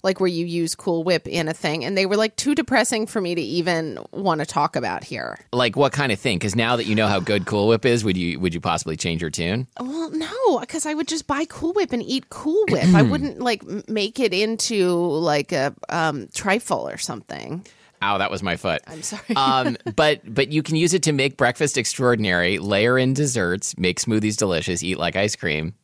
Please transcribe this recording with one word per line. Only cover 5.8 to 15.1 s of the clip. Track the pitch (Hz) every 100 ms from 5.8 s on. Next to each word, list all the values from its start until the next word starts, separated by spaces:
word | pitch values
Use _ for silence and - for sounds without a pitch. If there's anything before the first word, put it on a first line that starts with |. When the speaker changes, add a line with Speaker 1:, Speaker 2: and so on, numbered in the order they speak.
| 139
Speaker 2:
kind | 143 139
of | 117
thing? | 131 92
'Cause | 107
now | 101 117 123
that |
you | 107
know | 107 107
how | 101
good | 90 104 87
Cool | 104 104
Whip | 113 127
is, | 120
would | 107 92
you, | 85 76
would | 90
you | 85
possibly | 90 82 - 80
change | 90 82
your | 82
tune? | 76 82 110 131 -
Speaker 1:
Well, | 254 311 330
no, | 311 320 480 508 254 254
'cause | 320
I | 302
would | 302 302
just | 320 -
buy | 285 320
Cool | - 320
Whip | 403 339
and | 247
eat | - 262 -
Cool | - 302 359 427
Whip. | - 170
I | 175
Speaker 2:
<clears throat> | 131
Speaker 1:
wouldn't, | - 285 -
like, | 247 208
m-, | - 202 -
make | 214 220 226
it | 233
into, | 185 214 226 - 220 180
like, | 175 175